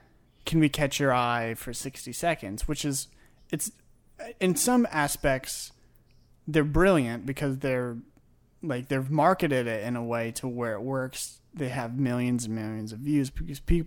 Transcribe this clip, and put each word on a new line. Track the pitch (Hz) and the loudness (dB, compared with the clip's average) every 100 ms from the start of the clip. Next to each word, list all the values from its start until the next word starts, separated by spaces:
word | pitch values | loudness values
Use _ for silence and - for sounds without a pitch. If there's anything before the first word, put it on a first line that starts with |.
| _ _ _ _ | _ _ _ _
"Can | - 160 | 0 4
we | 151 | 4
catch | 147 143 - | 4 -2 2
your | 139 | 2
eye | 123 120 120 113 | 4 2 0 -2
for | 113 - | -6 -8
sixty | 120 135 - - | -8 -10 -10 -12
seconds?" | 117 170 160 101 107 - | -4 -2 -2 -4 -6 -4
Which | 151 | -2
is, | 147 139 - - - _ - | -2 -2 -6 -14 -20 _ -8
it's, | 165 - - _ _ _ - 233 - | -6 -6 -10 _ _ _ -18 -16 -2
in | 185 180 | 0 2
some | - 247 240 | 4 4 4
aspects, | 156 143 - 147 131 - - - - _ _ _ - _ _ - | 2 0 0 0 0 -2 -10 -12 -18 _ _ _ -20 _ _ 0
they're | 156 | 2
brilliant | 151 147 190 175 123 117 | 4 6 6 6 4 -2
because | 123 135 143 131 | -6 -4 -2 -2
they're, | 135 127 123 117 - _ _ _ _ _ | 0 0 -2 -6 -12 _ _ _ _ _
like, | 170 123 123 | -4 -4 -2
they've | 135 131 | -2 0
marketed | 151 160 190 165 131 117 | 4 4 4 2 2 0
it | 110 | -2
in | 110 123 | -4 -4
a | |
way | 117 117 117 | -2 -2 -2
to | 113 131 | -4 -6
where | 120 117 | -4 -4
it | 104 | -4
works. | 123 135 131 - - - _ | -4 -4 -4 -8 -12 -14 _
They | - 131 | -6 -4
have | 131 117 123 | -4 -4 0
millions | 131 123 123 123 117 | 0 2 2 0 -2
and | |
millions | 110 110 110 107 | -4 -4 -6 -8
of | 110 | -8
views | 143 147 131 | 0 0 0
because | - 170 139 | -4 -8 -4
pe-, | - 175 | 2 2